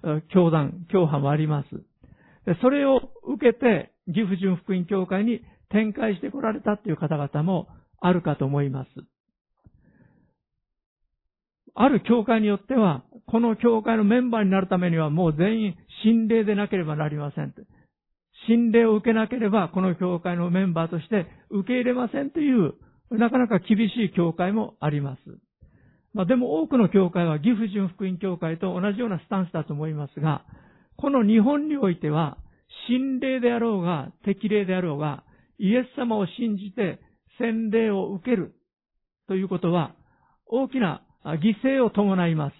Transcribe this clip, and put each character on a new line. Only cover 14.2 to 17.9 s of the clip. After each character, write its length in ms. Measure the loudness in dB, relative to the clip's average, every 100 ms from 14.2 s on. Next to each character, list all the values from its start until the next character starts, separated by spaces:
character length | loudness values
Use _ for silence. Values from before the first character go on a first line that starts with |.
| 2
バ 100 | 0
ー 20 |
に 80 | 2
な 100 | 2
る 60 | 2
た 120 | 0
め 120 | 0
に 60 | 0
は 140 | 0
も 180 | 2 0
う 80 | 2
全 240 | 0 0
員 140 | -2 -6 _ -2
浸 240 | 2 4 4
礼 180 | 2
で 100 | 2
な 120 | 0 0
け 100 | -2
れ 80 |
ば 120 | -2 -2
な 120 | -4
り 80 | -4
ま 140 | -6
せ 120 | -6
ん 80 | -8
と。 100 | -10 -20 _ _